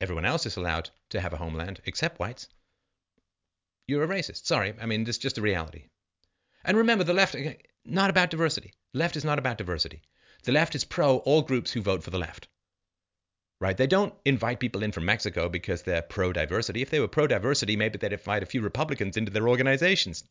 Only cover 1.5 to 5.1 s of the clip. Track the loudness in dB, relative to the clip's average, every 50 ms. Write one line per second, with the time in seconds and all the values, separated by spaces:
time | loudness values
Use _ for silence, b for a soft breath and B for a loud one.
1.5 | -4 -6 -6 -6 -8 -10 -10 -8 -6 -4 -4 -4 -4 -4 -6 -6 -6 -10 -16 -18
2.5 | _ _ _ _ _ _ _ _ _ _ _ _ _ _ _ _ _ _ _ _
3.5 | _ _ _ _ _ _ _ -2 0 2 2 2 0 -2 -4 -4 -8 -8 -4 0
4.5 | 0 2 0 0 -2 -4 -4 -2 0 0 0 -2